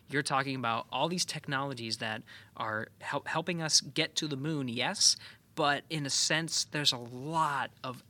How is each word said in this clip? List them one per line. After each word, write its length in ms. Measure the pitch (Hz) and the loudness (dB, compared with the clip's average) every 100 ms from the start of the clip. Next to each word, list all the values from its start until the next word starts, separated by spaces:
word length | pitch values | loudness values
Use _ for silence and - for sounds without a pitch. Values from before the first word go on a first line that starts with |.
| - | -4
You're 140 | 143 | -2
talking 320 | 147 139 135 131 | 0 0 0 0
about 300 | 120 117 - | 0 0 -2
all 160 | 127 160 | -2 0
these 160 | 180 | 0
technologies 760 | - 160 147 139 139 127 113 107 | -2 -4 -4 -2 -2 -4 -6 -4
that 240 | 113 107 - - - - | -4 -6 -8 -20 -16 -8
are 320 | 113 107 - - | -4 -4 -6 -10
hel-, 240 | - 143 - | -4 -4 -2
helping 340 | 160 170 170 | -2 -2 -2
us 200 | 156 - | 2 2
get 340 | - 156 156 - | 2 0 0 0
to 100 | 156 | -2
the 80 | 135 | -2
moon, 320 | 147 156 127 | -2 -2 -2
yes, 480 | 117 131 196 - - - - _ - | 0 0 4 4 4 -2 -20 _ 0
but 260 | 147 139 - | 2 2 0
in 160 | 160 139 | -4 0
a 40 | |
sense, 540 | - - 160 165 - - | 0 2 2 2 -2 -2
there's 220 | 151 143 | 0 2
a 40 | 127 | 2
lot 720 | 120 123 143 165 156 139 120 - | 0 -10 -2 2 2 2 -4 -6
of 200 | 131 120 - | -10 -8 -2